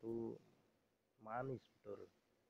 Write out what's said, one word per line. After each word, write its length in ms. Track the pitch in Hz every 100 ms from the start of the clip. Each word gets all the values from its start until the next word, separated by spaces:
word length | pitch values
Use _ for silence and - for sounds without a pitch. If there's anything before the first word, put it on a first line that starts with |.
tuh 320 | 113 117 113 113 - - - - _ _ _ -
manis 400 | 107 117 135 123 - -
betul. 240 | 104 101 95 - _ _